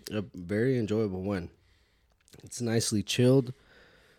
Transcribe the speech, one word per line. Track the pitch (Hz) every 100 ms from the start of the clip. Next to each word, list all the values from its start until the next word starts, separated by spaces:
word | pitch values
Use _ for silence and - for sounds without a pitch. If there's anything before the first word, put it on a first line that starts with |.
| -
a | 107 90
very | - 87 101 123 127
enjoyable | 104 104 107 92
one. | 95 101 85 _ _ _ _ _ _ _ _ -
It's | - -
nicely | 120 113 110 107
chilled. | 95 - 123 135 123 - _ - - _ _